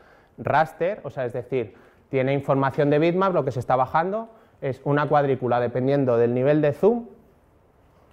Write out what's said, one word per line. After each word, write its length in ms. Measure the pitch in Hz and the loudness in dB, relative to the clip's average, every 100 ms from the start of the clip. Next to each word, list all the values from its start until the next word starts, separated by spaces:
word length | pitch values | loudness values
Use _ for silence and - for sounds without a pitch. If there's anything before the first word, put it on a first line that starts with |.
| _ _ _ - | _ _ _ -10
raster, 600 | - 135 160 - 170 214 | -2 0 0 -2 -6 -4
o 80 | 139 | -10
sea, 140 | 135 123 | -8 -6
es 80 | |
decir, 420 | 123 - 131 107 - - _ _ | -8 -6 -4 -4 -10 -20 _ _
tiene 240 | 135 131 | -2 0
información 560 | 139 139 139 135 143 143 | 0 0 0 0 0 2
de 80 | 147 | 2
bitmap, 340 | 170 175 196 | 2 2 0
lo 140 | 175 135 | 0 -2
que 60 | |
se 80 | 123 | -4
está 160 | - 127 | 0 0
bajando 540 | 127 156 180 214 226 - _ _ | 0 -2 -2 -4 -10 -18 _ _
es 220 | 139 123 147 | -8 -6 -2
una 220 | 143 147 | 0 2
cuadrícula, 520 | 147 143 131 123 120 | 2 2 0 0 0
dependiendo 580 | 120 123 131 143 127 117 | 0 -2 0 2 2 2
del 160 | 117 | 2
nivel 300 | 123 135 151 | 2 2 2
de 100 | 147 | 0
zoom, 320 | 139 196 233 233 - _ _ _ _ _ _ _ _ _ | 2 2 2 -4 -18 _ _ _ _ _ _ _ _ _